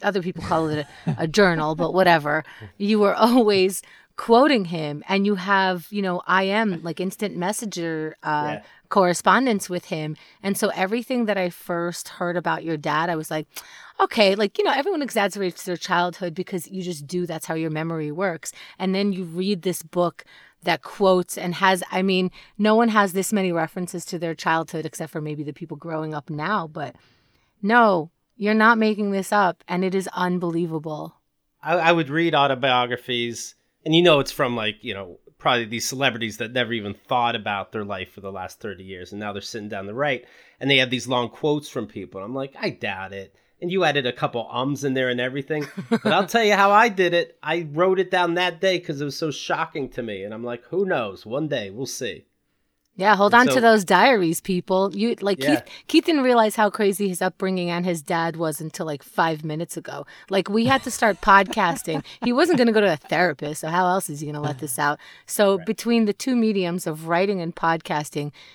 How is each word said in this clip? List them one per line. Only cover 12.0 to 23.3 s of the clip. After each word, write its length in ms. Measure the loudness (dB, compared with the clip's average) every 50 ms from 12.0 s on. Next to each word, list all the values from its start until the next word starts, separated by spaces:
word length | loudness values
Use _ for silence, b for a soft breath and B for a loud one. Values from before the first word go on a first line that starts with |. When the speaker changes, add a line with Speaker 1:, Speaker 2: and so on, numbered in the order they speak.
| -12 -14
Speaker 1:
heard 260 | -8 -6 -4 -2 -2 -2
about 260 | -2 -2 -4 -2 -4
your 140 | -6 -6 -4
dad, 320 | -4 -2 -2 0 0 0
I 60 | -2
was 140 | -4 -4 -6
like, 160 | -6 -6 -6 -8 B B B B B B B B B -2
"Okay, 340 | -2 -2 4 4 4 4 6
like, 220 | 4 0 -2 0 0
you 60 | 0
know, 80 | 2
everyone 300 | 2 2 0 0 -2 -2
exaggerates 600 | -2 -2 -2 -2 -2 -2 -2 -2 -4 -4 -4 -6 -8
their 120 | -8 -8 -6
childhood 560 | -4 -2 0 0 0 0 -2 -6 -8 -8 -6
because 340 | -6 -8 -6 -6 -8 -8 -8
you 120 | -10 -8 -6
just 220 | -6 -8 -8 -10 -6
do. 180 | -4 -4 -4
That's 200 | -4 -6 -8 -6 -6
how 60 | -4
your 140 | -4 -2 -2
memory 400 | -2 -4 -4 -4 -4 -4 -4 -6
works." 400 | -4 -2 -2 -2 -4 -4 -8 -12 B B B B B B
And 140 | -2 -2 0
then 160 | 0 0 0 -2
you 100 | -2 -6
read 380 | -8 -6 -4 -2 -2 -2 -2 -2
this 180 | -4 -4 -4 -8
book 400 | -6 -2 0 0 0 -2 -6 -18 b b b b b b b -4
that 180 | -2 -2 -2
quotes 560 | -4 -12 -4 0 4 4 4 4 2 -2 -6 -6
and 180 | -6 -6 -2
has, 280 | 2 2 2 2 2 -2 -4
I 100 | -2 0
mean, 300 | 0 2 2 2 0 -2 B B B B B 0
no 160 | 2 4 6
one 140 | 6 4 4
has 240 | 4 4 2 4 2
this 180 | -2 -2 0